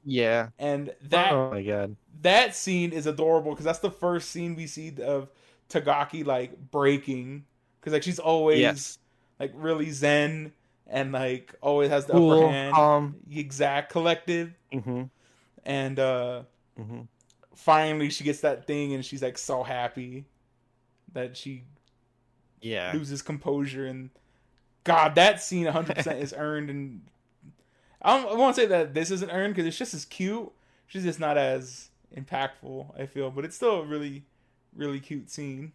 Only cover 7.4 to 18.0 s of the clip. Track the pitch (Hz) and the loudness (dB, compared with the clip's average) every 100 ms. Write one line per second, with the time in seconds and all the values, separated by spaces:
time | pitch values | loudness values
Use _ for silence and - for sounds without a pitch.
7.4 | 143 _ _ _ - 151 180 175 160 160 | -18 _ _ _ -2 -2 -2 -2 2 4
8.4 | 156 156 120 135 - - _ _ _ _ | 6 6 4 2 -10 -14 _ _ _ _
9.4 | 139 135 160 160 156 143 147 147 147 156 | -10 -6 -2 -2 -2 0 2 4 2 -4
10.4 | 156 _ _ _ _ 127 135 131 131 127 | -10 _ _ _ _ -4 -2 -2 -2 -4
11.4 | - - 139 147 143 143 143 170 160 156 | -8 -4 0 2 4 2 4 6 8 8
12.4 | 160 139 139 156 151 147 147 143 - 151 | 6 4 4 6 8 6 2 -8 -12 -10
13.4 | 143 135 143 143 139 170 165 165 - 170 | -8 -2 0 0 -2 0 2 0 -2 -4
14.4 | 170 - _ 135 117 123 131 _ _ _ | -4 -12 _ -8 -6 -6 -8 _ _ _
15.4 | _ _ - 139 135 135 131 123 123 123 | _ _ -6 -4 -4 0 0 0 -4 -8
16.4 | 123 _ _ - 110 120 117 _ _ _ | -14 _ _ -16 -14 -14 -16 _ _ _
17.4 | _ - - 156 156 156 | _ -4 4 4 4 0